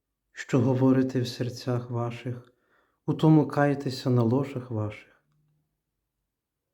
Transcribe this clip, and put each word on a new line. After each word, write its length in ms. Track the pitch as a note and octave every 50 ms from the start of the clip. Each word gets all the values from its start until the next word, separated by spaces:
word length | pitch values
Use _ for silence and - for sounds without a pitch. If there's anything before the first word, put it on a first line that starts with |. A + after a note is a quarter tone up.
| _ _ _ _ _ _
що 280 | _ - - - - C3+
говорите 640 | A#2 C3 C3 A#2 C3 C3 C3 C3 C3 C3 - C3
в 60 | A#2+ -
серцях 640 | - - - A#2+ - - - C3 B2 A#2+ - -
ваших, 640 | B2 A#2 A#2 B2 A#2+ - - C3 B2 B2 - _ _ _ _ _ _ _ _ _ _ _ _
у 80 | - D3+
тому 340 | D#3+ - D#3 D#3 D#3 C#3+ -
кайтеся 640 | - D3 C#3+ C#3+ C#3+ C3 - C3+ B2 - - C3+
на 140 | B2 A#2+ A#2
ложах 480 | A2+ A#2+ C#3 C#3+ C#3+ - C3 A#2+ -
ваших. 520 | A#2 G#2+ G#2+ G#2 - - - _ _ _ _ _ _ _ _ _ _ _ _ _ _ _ _ _ _ _ _ _ _ _ _ _ _ _ _ _ _ _ _ _